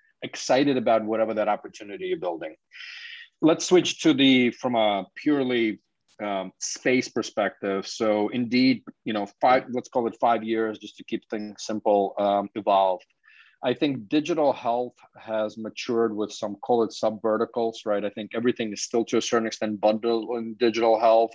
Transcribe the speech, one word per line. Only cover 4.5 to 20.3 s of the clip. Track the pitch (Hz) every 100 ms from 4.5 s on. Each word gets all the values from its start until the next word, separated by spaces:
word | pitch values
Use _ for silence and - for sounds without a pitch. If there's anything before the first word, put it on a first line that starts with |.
from | - 131 120
a | 107 101 92 -
purely, | 147 143 127 120 110 - _ _ _ -
um, | 104 98 92 -
space | - - - 127 -
perspective. | - - - 98 - 101 98 -
So | - 110 104 104
indeed, | 123 120 123 131 123 - -
you | -
know, | 107 101 _
five, | 135 127 -
let's | 120 -
call | 131 113
it | -
five | 123 113 110
years, | 110 110 101
just | 104 -
to |
keep | - 110 -
things | 110 107 101 -
simple, | 107 110 101 98 -
um, | 101 101 101 113
evolved. | 101 98 95 90 - _ _ - _ _ 131
I |
think | 127 151 131 101
digital | 151 147 160 143
health | - 120 120 123 - _ -
has | - 110 107 -
matured | 107 - - 117 117
with | 104 101
some, | - 104 101
call | - 120
it | 110
sub | - 110 107
verticals, | 110 107 113 123 113 - 110
right? | 101
I | 101
think | 113 104 117
everything | 123 - 110
is | 98
still | - 117 110
to | 113
a |
certain | - 117 113
extent | - 110 104
bundled | 107 110 117 113 107